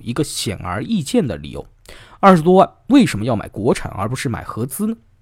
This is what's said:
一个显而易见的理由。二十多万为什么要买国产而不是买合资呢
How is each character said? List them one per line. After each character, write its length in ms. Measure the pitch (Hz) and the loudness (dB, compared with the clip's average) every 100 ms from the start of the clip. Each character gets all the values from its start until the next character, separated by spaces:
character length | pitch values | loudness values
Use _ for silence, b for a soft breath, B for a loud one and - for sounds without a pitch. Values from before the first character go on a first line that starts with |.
一 80 | 113 | -6
个 100 | 127 | -4
显 360 | 147 - 117 92 | -4 -6 -8 -6
而 260 | 90 92 | -6 -6
易 180 | - 220 | -4 -4
见 240 | 139 247 143 | -2 0 -2
的 120 | 73 | -4
理 140 | 71 | -10
由。 140 | 69 - _ B B B B | -14 -16 _ B B B B
二 160 | 196 180 | 6 6
十 60 | |
多 120 | 156 | 6
万 160 | 185 - _ - | 4 4 _ 2
为 180 | 269 185 | 4 4
什 120 | 98 | 0
么 60 | |
要 100 | 113 | -2
买 140 | 110 - | -4 -6
国 240 | - 110 | -4 -2
产 180 | 190 - | -2 -4
而 140 | - 107 | -6 -6
不 80 | |
是 140 | 127 131 | -4 -6
买 140 | 95 | -6
合 220 | - - - | -8 -8 -8
资 200 | - 214 | -4 -6
呢 80 | 226 _ _ | -6 _ _